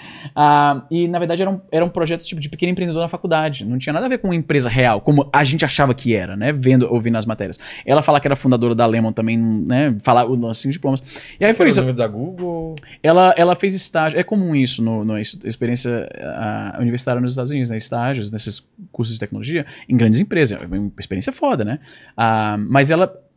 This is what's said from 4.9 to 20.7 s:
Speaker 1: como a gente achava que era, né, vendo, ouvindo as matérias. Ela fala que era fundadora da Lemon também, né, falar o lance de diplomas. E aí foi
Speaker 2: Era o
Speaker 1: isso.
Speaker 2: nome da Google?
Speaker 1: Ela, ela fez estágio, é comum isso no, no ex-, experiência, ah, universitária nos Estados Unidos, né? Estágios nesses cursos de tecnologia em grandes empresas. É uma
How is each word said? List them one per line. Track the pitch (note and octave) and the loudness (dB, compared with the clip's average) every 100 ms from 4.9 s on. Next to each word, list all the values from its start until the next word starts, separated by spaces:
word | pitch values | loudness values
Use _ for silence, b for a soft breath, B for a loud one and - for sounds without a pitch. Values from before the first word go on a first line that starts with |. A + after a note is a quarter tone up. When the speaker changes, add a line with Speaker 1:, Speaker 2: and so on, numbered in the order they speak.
| G#2 | 2
Speaker 1:
como | - D3 C#3 | 2 2 4
a | C#3 | 2
gente | C#3+ D#3 | 2 0
achava | D3 - C#3 | -2 2 2
que | B2 A#2+ | 2 0
era, | G#2+ F2+ G2 | -2 -2 -4
né, | A#2+ | -2
vendo, | D3 B2+ C3 B2 | 0 4 4 4
ouvindo | A#2+ A#2 A2+ | 0 0 -2
as | A2 | -2
matérias. | G#2+ G2 F#2 B B | -4 -6 -8 B B
Ela | - C#3+ | 2 2
fala | D3 D3 | 4 2
que | C#3+ | 2
era | C#3 | 0
fundadora | C3+ B2 A#2+ | 2 2 2
da | A#2 A#2 | 2 2
Lemon | A2+ A2 | 2 0
também, | G#2+ A2+ A2+ | -2 -2 0
né, | A2+ G#2+ D#2+ B2+ D3 G#2 | 0 0 0 0 0 0
falar | - A#2+ A#2+ | 2 2 2
o | B2+ | 0
lance | A#2 A2+ C3+ | -2 -4 -6
de | |
diplomas. | D3+ C#3 C3+ - B B B | -4 -2 -4 -6 B B B
E | |
aí | G3+ | 0
foi | A3+ | 4
Speaker 2:
Era | E4 | 4
o | |
Speaker 1:
isso. | G3 | 4
Speaker 2:
nome | C3 | 2
da | A#2+ A2+ | 0 -2
Google? | G#2+ D3+ F3+ F3+ E3+ D#3+ D#3 B B | -4 -10 -8 -6 -6 -8 -12 B B
Speaker 1:
Ela, | D3+ F3 F#3 E3 | 4 6 6 6
ela | F3 F3 | 4 4
fez | G3+ | 0
estágio, | F#3+ - E3 D#3 D3+ | -2 -4 -2 0 0
é | |
comum | F3+ G#3 F3+ | -2 0 0
isso | D3 B2 - | 2 0 0
no, | A2+ A2 | -2 -2
no | G#2+ G#2+ | -2 -4
ex-, | G#2+ - | -6 -10
experiência, | - A#2 A#2+ B2 A#2+ A#2 - - | -10 -4 -2 -2 -2 -4 -6 -10
ah, | C#2 - A2 G#2+ G#2 - | -12 -6 -6 -6 -8 -4
universitária | A#2+ A#2+ C3+ B2 | -2 -2 -2 -2
nos | B2 | -2
Estados | C3 B2 | -4 -4
Unidos, | D3 A#2+ | -2 -4
né? | A2 | -4
Estágios | - A#2+ B2 C3+ G#2 | -6 -4 -4 -4 -6
nesses | A2 A2+ G2+ _ _ F#3+ | -8 -8 -10 _ _ -18
cursos | - A2+ | -6 -6
de | A2+ | -6
tecnologia | G#2+ G#2+ A2+ E3 - B B | -8 -10 -6 -6 -6 B B
em | B2+ | 2
grandes | A2+ A2+ | 4 2
empresas. | G3+ E3+ C3+ G2 | 0 0 0 -2
É | |
uma | E2+ | -6